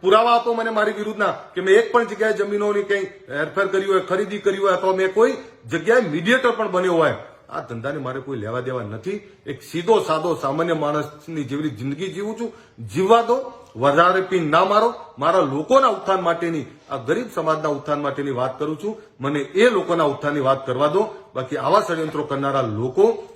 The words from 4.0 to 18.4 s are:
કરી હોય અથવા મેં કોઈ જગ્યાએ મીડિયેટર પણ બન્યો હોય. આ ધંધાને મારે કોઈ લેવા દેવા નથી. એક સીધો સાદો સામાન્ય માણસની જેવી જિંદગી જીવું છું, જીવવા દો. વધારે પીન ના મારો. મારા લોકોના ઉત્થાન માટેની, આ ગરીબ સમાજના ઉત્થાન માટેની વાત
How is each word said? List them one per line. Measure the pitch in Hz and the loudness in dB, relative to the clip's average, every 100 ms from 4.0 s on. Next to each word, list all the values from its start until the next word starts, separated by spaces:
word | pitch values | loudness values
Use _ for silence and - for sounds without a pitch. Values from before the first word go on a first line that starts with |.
| 180 185 202 202 | 0 -2 -2 -2
કરી | 202 196 | -2 0
હોય | 196 | 2
અથવા | 180 190 190 | 2 0 0
મેં | 190 | 0
કોઈ | 196 247 262 - - 113 | 2 2 2 -10 -20 -8
જગ્યાએ | 165 160 247 | -4 2 2
મીડિયેટર | 196 160 170 254 247 | 2 -2 2 2 2
પણ | 220 214 | 0 -2
બન્યો | 185 180 | 0 0
હોય. | 165 151 104 - - - | 2 2 0 -10 -20 -14
આ | - | -12
ધંધાને | - 117 139 147 | -10 -10 -8 -8
મારે | 131 131 | -8 -8
કોઈ | 135 127 | -8 -8
લેવા | 104 123 | -6 -6
દેવા | 123 127 | -6 -6
નથી. | 104 110 175 208 - - - | -8 -10 -8 -8 -10 -20 -14
એક | 135 | -14
સીધો | - 165 175 226 | -10 -4 2 4
સાદો | - 160 175 156 | 4 0 0 -2
સામાન્ય | 139 151 170 | -2 0 0
માણસની | 160 147 151 147 - - 160 | 0 0 -2 -4 -10 -12 -8
જેવી | 131 143 151 | -6 -4 -6
જિંદગી | 113 131 143 185 | -6 -8 -6 -6
જીવું | 160 208 220 | -6 -8 -6
છું, | 233 - - - 110 | -8 -10 -20 -18 -8
જીવવા | 143 190 233 | 0 6 6
દો. | 226 254 269 - - 110 | 6 0 -2 -12 -16 0
વધારે | 139 147 175 190 | 2 6 6 4
પીન | 185 185 156 | 2 0 2
ના | 160 190 | 4 4
મારો. | 208 233 226 - - | 4 2 0 -12 -4
મારા | 147 185 | 2 2
લોકોના | 147 139 156 262 262 | 2 0 4 4 4
ઉત્થાન | 190 - 190 | 2 0 0
માટેની, | 170 170 170 160 - - - | 0 0 -2 -4 -8 -14 -12
આ | 135 | -8
ગરીબ | 117 180 247 - | -2 -2 -2 -4
સમાજના | 156 156 156 | -2 0 0
ઉત્થાન | 139 151 147 | -4 -4 -4
માટેની | 143 139 139 | -2 -4 -4
વાત | 123 | -2